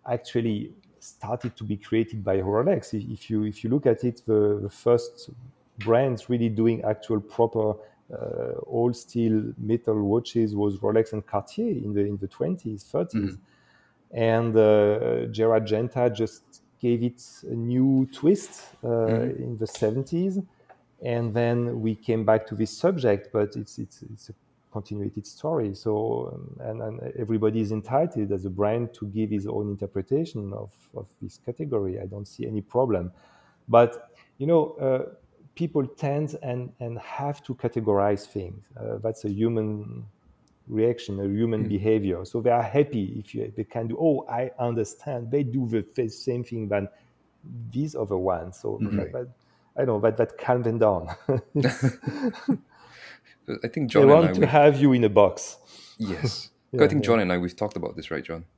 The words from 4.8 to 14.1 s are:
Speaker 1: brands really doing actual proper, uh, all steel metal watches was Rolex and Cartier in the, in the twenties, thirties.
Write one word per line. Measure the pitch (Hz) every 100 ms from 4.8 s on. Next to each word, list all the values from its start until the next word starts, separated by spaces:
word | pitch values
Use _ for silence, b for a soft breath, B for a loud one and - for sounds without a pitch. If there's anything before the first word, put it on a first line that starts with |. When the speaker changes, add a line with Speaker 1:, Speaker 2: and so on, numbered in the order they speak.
| 120 120 - - - - - _ _ -
Speaker 1:
brands | 107 117 135 117 -
really | 120 117
doing | 107 113 113
actual | 107 107 - 110
proper, | - - 117 117 107 107 B B _
uh, | - - - 60 - -
all | 120 120
steel | 120 - 120 113 110 113 -
metal | 107 117 - 107
watches | 101 113 117 117 110
was | 104 104 95
Rolex | 107 113 110
and | 107 -
Cartier | 104 - - 233 170
in | 104
the, | 101
in | 101 101
the | 98
twenties, | - 151 185 113 101
thirties. | - 147 175 110 98 90 b b b b b b _